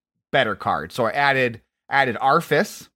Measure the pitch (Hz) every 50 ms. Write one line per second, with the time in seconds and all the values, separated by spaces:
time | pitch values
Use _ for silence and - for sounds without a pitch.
0 | _ _ _ _ _ _ - 139 120 107 98 - - 110 87 73 78 82 - 131
1 | 117 110 - 139 143 143 135 131 127 120 113 107 _ _ _ _ _ - 127 139
2 | 135 127 104 - 123 135 147 170 165 - 151 147 214 - - - - - _